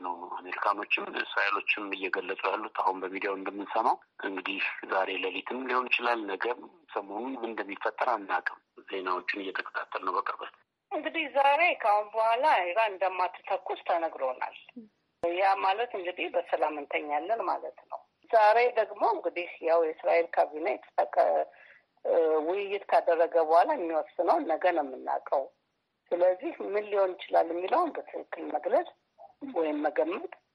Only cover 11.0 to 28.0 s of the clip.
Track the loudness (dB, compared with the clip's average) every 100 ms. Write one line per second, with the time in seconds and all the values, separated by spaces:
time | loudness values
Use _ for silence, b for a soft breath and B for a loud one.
11 | -4 -4 -2 4 4 6 2 2 2 2
12 | 2 0 2 4 4 4 2 2 0 0
13 | -2 0 -2 -4 -4 -4 -4 -6 0 0
14 | 0 -2 -4 -2 -8 -10 -20 -20 -20 _
15 | _ _ -2 2 4 4 2 2 -2 -4
16 | -6 -6 -2 -2 0 0 0 -2 -4 -4
17 | -2 -2 0 -2 -2 -4 -6 -14 -14 -14
18 | _ _ 2 6 8 8 6 4 0 2
19 | 0 2 -2 -4 -8 -4 2 4 4 0
20 | 2 4 4 2 2 0 -2 -2 -4 -2
21 | 0 2 4 2 0 b b b b _
22 | 2 4 4 2 0 -2 -2 -6 2 2
23 | 4 4 4 4 6 6 6 2 -2 -2
24 | -2 -2 2 2 0 2 2 2 -2 -6
25 | -6 -6 -2 -2 -2 _ _ _ _ _
26 | -4 2 4 2 -2 -6 -4 -2 0 2
27 | 0 -2 0 2 2 0 0 2 2 -2